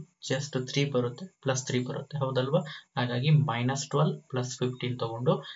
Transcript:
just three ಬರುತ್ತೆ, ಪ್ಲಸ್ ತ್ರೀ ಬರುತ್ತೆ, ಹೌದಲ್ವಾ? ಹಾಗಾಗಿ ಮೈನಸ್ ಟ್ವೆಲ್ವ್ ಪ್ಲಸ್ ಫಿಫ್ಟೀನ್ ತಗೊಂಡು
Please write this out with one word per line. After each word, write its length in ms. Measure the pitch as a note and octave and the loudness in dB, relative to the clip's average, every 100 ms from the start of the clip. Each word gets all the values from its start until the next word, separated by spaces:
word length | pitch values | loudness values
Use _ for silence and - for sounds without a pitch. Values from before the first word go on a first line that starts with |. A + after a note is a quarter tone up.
| - _ - | -2 _ -4
just 420 | C3 - C3 B2+ | -2 -2 -4 -2
three 180 | C#3 C#3 | 0 2
ಬರುತ್ತೆ, 440 | B2+ A#2+ A#2+ F#3+ _ | 2 0 -4 -14 _
ಪ್ಲಸ್ 260 | C3+ B2+ - | -2 -2 0
ತ್ರೀ 160 | B2 | -2
ಬರುತ್ತೆ, 340 | B2 - - D3+ | -2 -6 -6 -4
ಹೌದಲ್ವಾ? 420 | C3 B2+ C3 D#3+ - - - - | -2 0 2 0 0 -10 -10 -2
ಹಾಗಾಗಿ 320 | B2 B2 D3 | 0 2 6
ಮೈನಸ್ 600 | D3+ - A#2 B2 D3 - | 6 6 2 0 0 0
ಟ್ವೆಲ್ವ್ 320 | C#3+ D#3 - | 2 2 0
ಪ್ಲಸ್ 360 | - B2+ B2+ - | -4 -4 -2 -2
ಫಿಫ್ಟೀನ್ 420 | B2 B2+ B2 B2 | -4 -2 -4 -2
ತಗೊಂಡು 440 | A#2 A2+ C3 G3 - | -4 -2 2 2 0